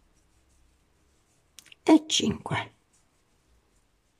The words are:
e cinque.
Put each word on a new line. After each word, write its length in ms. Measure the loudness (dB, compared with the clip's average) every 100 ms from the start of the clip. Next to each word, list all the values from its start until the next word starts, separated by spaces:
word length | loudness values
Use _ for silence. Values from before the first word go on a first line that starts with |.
| _ _ _ _ _ _ _ _ _ _ _ _ _ _ _ -20 -20 -4
e 200 | 4 4 4
cinque. 680 | -2 -2 -4 -6 -8 -8 _ _ _ _ _ _ _ _ _ _ _ _ _ _